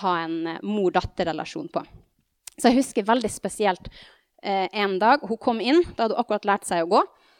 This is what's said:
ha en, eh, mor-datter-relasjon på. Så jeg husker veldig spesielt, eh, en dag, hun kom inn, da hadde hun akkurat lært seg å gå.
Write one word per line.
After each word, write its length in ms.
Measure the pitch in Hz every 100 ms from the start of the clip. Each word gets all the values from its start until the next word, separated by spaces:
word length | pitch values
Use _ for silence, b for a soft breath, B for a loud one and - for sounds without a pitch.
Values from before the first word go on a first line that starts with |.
ha 180 | 196 175 165
en, 120 | 165 165
eh, 140 | 160
mor-datter-relasjon 1080 | 196 214 180 175 - - 165 156 - - -
på. 160 | 160 - - _ _ _ _ - -
Så 120 | 240
jeg 120 | 254
husker 220 | 269 233 202
veldig 240 | 247 214
spesielt, 600 | - 196 - 208 180 - B B B B _
eh, 260 | - 196 185
en 240 | 214 202 185
dag, 220 | 220 294
hun 160 | 220 226
kom 240 | 254 226
inn, 220 | 240 330 339 -
da 80 |
hadde 120 | 226 220
hun 100 | -
akkurat 200 | 208 202
lært 200 | 202 -
seg 180 | 175
å 60 | 170
gå. 140 | 233 381 b b